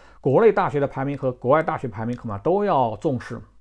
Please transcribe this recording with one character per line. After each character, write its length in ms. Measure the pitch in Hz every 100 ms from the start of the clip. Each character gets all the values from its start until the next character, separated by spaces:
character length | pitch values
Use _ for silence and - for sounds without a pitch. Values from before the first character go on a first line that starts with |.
| - -
国 220 | 139 151
内 80 | 226
大 180 | 196 160
学 120 | 143
的 60 | 139
排 160 | 135
名 120 | 135 143
和 140 | 131
国 220 | 120 123
外 100 | 156
大 160 | 170 151
学 80 | 127
排 180 | 104
名 120 | 117 120
恐 120 | 117
怕 80 | 101
都 260 | 156 196
要 320 | 208 143 117 110
重 240 | 156 123
视。 200 | - 113 - -